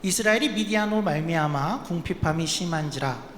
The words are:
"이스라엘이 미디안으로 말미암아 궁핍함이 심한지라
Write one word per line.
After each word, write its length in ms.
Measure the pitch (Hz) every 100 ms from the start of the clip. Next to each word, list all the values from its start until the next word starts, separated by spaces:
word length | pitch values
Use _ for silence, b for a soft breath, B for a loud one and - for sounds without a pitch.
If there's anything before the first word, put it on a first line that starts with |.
"이스라엘이 480 | 190 180 214 220 294
미디안으로 520 | 202 208 214 214 214
말미암아 800 | 202 147 160 165 151 143 147 254
궁핍함이 640 | - 175 - 180 160 160 160
심한지라 760 | - 175 160 151 135 135 120 -